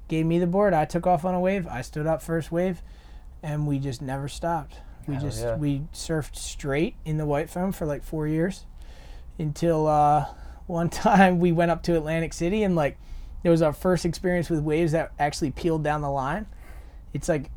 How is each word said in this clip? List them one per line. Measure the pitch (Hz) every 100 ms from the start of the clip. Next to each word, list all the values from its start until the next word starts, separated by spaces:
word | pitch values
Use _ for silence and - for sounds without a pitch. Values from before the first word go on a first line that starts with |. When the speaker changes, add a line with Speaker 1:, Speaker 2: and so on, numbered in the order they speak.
| -
Speaker 1:
gave | 160 160
me | 170
the | 175
board. | 190 208
I | 165
took | 151 175 180
off | 175
on | 185
a | 180
wave. | 185 196 160
I | 120
stood | 127 151 151
up | 156
first | - 165 -
wave, | 170 185 175 - - - - - -
and | 151 151 147
we | 139
just | 139 127
never | 135 135 139
stopped. | - 170 165 139 - - - -
We |
Speaker 2:
Hell | 139
Speaker 1:
just, | 143 113
Speaker 2:
yeah. | 117 113
Speaker 1:
we | 147 139 151
surfed | - - 160 - -
straight | - - 147 139 202 - 156
in | 151
the | 151
white | 143 156
foam | 175 190
for, | 185 160
like, | 139
four | - 160 151
years | 156 180 185 - - - - - - - -
until, | 151 147 170 156 151
uh, | 151 147 151 143 - - - -
one | 170 170
<laughs> |
time | - 220 196 190 175
we | 175
went | 165 170
up | 165
to | - 165
Atlantic | 151 165 160
City, | - 170 214
and, | 202 170
like, | 139 - - - - -
there | 175
was | 165
our | 160
first | 143 185 175
experience | 175 - 185 180 160
with | 160
waves | 151 151 170
that | 160 - -
actually | 147 - 147
peeled | - 170 160
down | 147 151
the | 143
line. | 139 135 175 214 - - - - - -
It's | 143 -
like, | 156 -